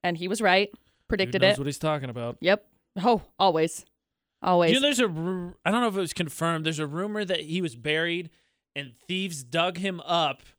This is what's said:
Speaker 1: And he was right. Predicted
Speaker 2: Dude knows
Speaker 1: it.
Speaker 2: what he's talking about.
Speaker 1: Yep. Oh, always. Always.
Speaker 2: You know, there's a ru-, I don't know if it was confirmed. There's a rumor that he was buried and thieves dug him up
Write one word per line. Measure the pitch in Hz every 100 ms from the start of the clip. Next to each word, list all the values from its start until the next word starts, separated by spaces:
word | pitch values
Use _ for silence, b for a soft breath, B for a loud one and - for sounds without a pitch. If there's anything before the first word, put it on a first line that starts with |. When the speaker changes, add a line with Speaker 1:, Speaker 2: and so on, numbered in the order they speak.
Speaker 1:
And | 175 170
he | 180
was | 196
right. | 214 185 202 - _ _ _
Predicted | 208 190 156
Speaker 2:
Dude | 190
knows | 208
Speaker 1:
it. |
Speaker 2:
what | 139
he's | 139
talking | 156 151 131
about. | 120 117 -
Speaker 1:
Yep. | 165 208 _ _ _ -
Oh, | 202 220 - _
always. | 190 160 165 - - _ _ _ _ _
Always. | - 180 170
Speaker 2:
You | 247
know, | 285
there's | 247
a | 233
ru-, | 160 170 185 175 -
I | 170
don't | 220
know | 240
if | 196
it |
was | 175
confirmed. | - 165 - 165 165 160
There's | 156
a | 151
rumor | 156 202 214
that | 196 175
he | 151 170
was | 170 117
buried | 131 156 170 170 170 _ _ _ _ 143
and | 139 117 _
thieves | 185 190 156
dug | 123 165 175 170
him | 196 180
up | 160 170 156 135 -